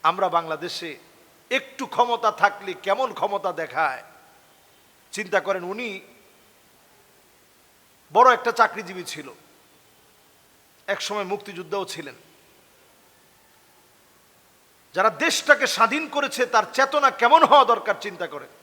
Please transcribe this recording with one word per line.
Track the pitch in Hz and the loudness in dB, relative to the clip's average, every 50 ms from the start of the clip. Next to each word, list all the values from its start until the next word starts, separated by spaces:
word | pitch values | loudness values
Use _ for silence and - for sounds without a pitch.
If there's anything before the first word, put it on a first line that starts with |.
| - | 2
আমরা | 160 175 190 190 180 | 0 0 2 -2 0
বাংলাদেশে | 170 170 165 160 160 151 165 175 - - 175 165 143 - - _ _ _ _ _ _ _ _ _ | 0 0 -2 -2 -8 -8 -8 -10 -10 -10 -10 -12 -14 -14 -20 _ _ _ _ _ _ _ _ _
একটু | 247 269 - - - - 269 | -4 -4 -4 -6 -12 -12 -10
ক্ষমতা | - - - 240 233 233 226 226 214 | -6 0 0 0 0 0 0 0 -2
থাকলে | 208 - 202 202 202 - 196 190 175 | 0 2 0 0 0 -2 -12 -12 -12
কেমন | - - 196 196 247 262 247 196 | -8 -2 -2 0 0 0 -4 -2
ক্ষমতা | - 185 185 196 196 196 190 | -4 -4 -2 -2 -4 -4 -4
দেখায়। | 165 160 160 147 127 147 160 143 127 123 - - - - _ _ _ _ _ _ _ _ _ _ _ _ _ _ _ _ _ _ | -6 -6 -8 -6 -2 -2 -2 -2 -2 -6 -14 -20 -20 -20 _ _ _ _ _ _ _ _ _ _ _ _ _ _ _ _ _ _
চিন্তা | - 202 214 190 190 190 | -10 -10 -6 0 0 0
করেন, | - 196 196 185 175 | 0 0 -4 -4 -4
উনি | 180 196 220 247 226 196 190 - - - _ _ _ _ _ _ _ _ _ _ _ _ _ _ _ _ _ _ _ _ _ _ _ _ _ _ _ _ _ _ _ _ _ _ _ _ _ _ _ 151 | -8 -8 -8 -8 -10 -10 -12 -16 -20 -20 _ _ _ _ _ _ _ _ _ _ _ _ _ _ _ _ _ _ _ _ _ _ _ _ _ _ _ _ _ _ _ _ _ _ _ _ _ _ _ 4
বড় | 208 247 254 240 | 6 8 8 6
একটা | 233 - 240 | 4 0 -4
চাকরিজীবী | - - 226 214 - 208 208 175 190 185 170 | 2 4 2 2 2 -8 -12 -10 -12 -12 -12
ছিল, | - - 151 143 131 113 - _ _ _ _ _ _ _ _ _ _ _ _ _ _ _ _ _ _ _ _ _ _ _ _ _ _ _ _ _ | -12 -12 -14 -14 -18 -20 -20 _ _ _ _ _ _ _ _ _ _ _ _ _ _ _ _ _ _ _ _ _ _ _ _ _ _ _ _ _
একসময় | - 196 190 - - 208 208 196 | -8 -8 -6 -6 -8 -6 -6 -6
মুক্তিযোদ্ধাও | 180 196 202 - 202 190 170 180 156 196 202 185 | -6 -6 -8 -8 -14 -16 -16 -10 -8 -6 -6 -6
ছিলেন। | - - 165 151 139 127 - _ _ _ _ _ _ _ _ _ _ _ _ _ _ _ _ _ _ _ _ _ _ _ _ _ _ _ _ _ _ _ _ _ _ _ _ _ _ _ _ _ _ _ _ _ _ _ _ _ _ _ _ _ _ - | -8 -10 -14 -14 -16 -18 -20 _ _ _ _ _ _ _ _ _ _ _ _ _ _ _ _ _ _ _ _ _ _ _ _ _ _ _ _ _ _ _ _ _ _ _ _ _ _ _ _ _ _ _ _ _ _ _ _ _ _ _ _ _ _ -2
যারা | 170 196 220 | 2 2 2
দেশটাকে | 208 - 294 330 - - - - 294 294 269 | 2 0 -2 -2 -2 -2 4 2 4 4 4
স্বাধীন | - - - 226 220 240 302 320 | -4 2 0 0 0 0 -4 -6
করেছে | - - 285 285 262 - 240 254 | -4 -4 -4 -4 -4 -2 -4 -4
তার | 240 - 220 214 - - | 2 2 0 0 0 0
চেতনা | - 269 269 - 294 277 262 | 0 0 2 2 2 2 2
কেমন | 262 - 240 240 294 320 320 | 2 2 4 6 6 6 8
হওয়া | - - 285 254 | 8 8 8 8
দরকার | 214 233 226 - 220 202 - | 6 2 0 0 -4 -6 -4
চিন্তা | - 208 185 165 180 | -6 -10 -8 -8 -10
করেন। | 151 147 143 120 - - _ | -8 -8 -12 -14 -14 -20 _